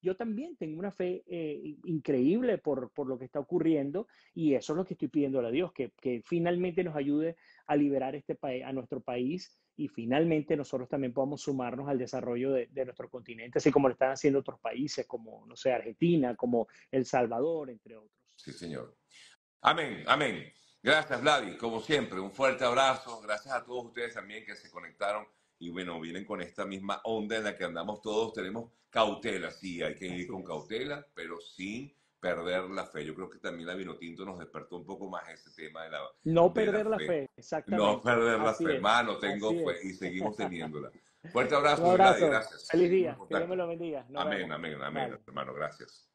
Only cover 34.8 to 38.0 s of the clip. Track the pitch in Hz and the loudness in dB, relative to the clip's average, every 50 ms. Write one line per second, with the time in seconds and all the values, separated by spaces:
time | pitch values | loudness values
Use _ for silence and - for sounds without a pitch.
34.8 | 76 78 98 92 101 95 92 87 80 85 82 80 - 78 _ - 80 78 78 80 | -12 -12 -12 -10 -10 -8 -8 -10 -10 -12 -18 -20 -20 -20 _ -16 -16 -14 -12 -12
35.8 | 80 80 78 73 69 65 - _ _ 160 165 165 170 185 175 - 214 208 196 208 | -12 -8 -8 -8 -8 -10 -14 _ _ 2 6 6 6 6 6 4 0 2 2 0
36.8 | 214 214 220 190 156 - 175 151 135 - _ - - - - 156 - - 202 214 | 0 0 -2 -2 0 -2 -2 -2 -2 -6 _ -20 -10 -6 -6 -6 -4 -2 0 2
37.8 | - - 104 - | 4 4 4 2